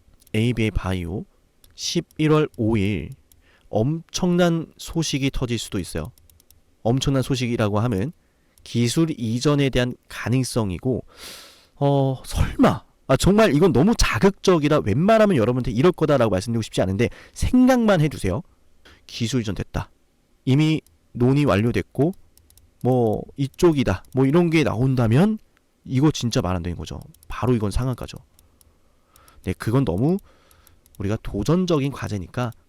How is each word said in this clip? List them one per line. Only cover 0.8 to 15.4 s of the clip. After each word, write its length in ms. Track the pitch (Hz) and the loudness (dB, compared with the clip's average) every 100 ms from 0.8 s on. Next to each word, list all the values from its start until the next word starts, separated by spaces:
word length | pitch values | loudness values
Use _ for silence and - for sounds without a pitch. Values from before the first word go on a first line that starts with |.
| 92 92 87 98 190 _ _ _ _ - | -4 -6 -6 -10 -12 _ _ _ _ -12
십일월 720 | - 175 - - 156 156 156 - | -6 -6 -6 -2 2 2 2 -2
오 200 | 110 113 | -2 0
일 340 | 95 98 - 135 _ _ _ _ _ | 0 -4 -8 -16 _ _ _ _ _
엄청난 1000 | 104 120 165 - - 185 175 175 165 - _ | -2 -2 -4 -8 -4 0 2 2 0 -6 _
소식이 540 | - 165 151 143 135 | -8 -6 -4 -2 -2
터질 260 | - 120 117 | -2 -4 -6
수도 220 | - 98 | -6 -8
있어요. 320 | 80 82 76 - _ _ _ _ _ _ | -6 -8 -10 -14 _ _ _ _ _ _
엄청난 380 | 110 131 147 135 | -2 -2 0 -2
소식이라고 580 | 123 131 120 117 107 104 | -2 -4 -2 -2 0 0
하면 320 | 120 98 131 - _ _ _ _ | 0 -2 -4 -8 _ _ _ _
기술 440 | - 117 120 160 160 - | -6 -2 0 0 -2 -2
이전에 520 | 113 120 147 143 139 | -4 -2 0 2 2
대한 260 | 127 123 - _ | 0 -2 -6 _
가능성이고, 960 | - - 131 123 123 104 85 127 107 - - - - - - _ _ | -10 -2 -2 0 -2 -4 -4 -4 -4 -8 -20 -20 -20 -20 -20 _ _
어, 460 | 143 139 135 131 - | 0 2 0 -4 -6
설마, 580 | - - - 240 139 - _ - | -2 -2 2 0 0 -10 _ -2
아, 100 | 135 | 2
정말 360 | 165 208 214 | 4 4 4
이건 200 | 143 185 | 4 4
너무 200 | 117 185 233 | 4 2 2
자극적이라 840 | - - 196 - - 175 143 151 | 0 2 0 2 2 2 4 2
웬만하면 560 | 101 107 190 220 214 | 2 0 4 4 4
여러분한테 360 | 160 | 4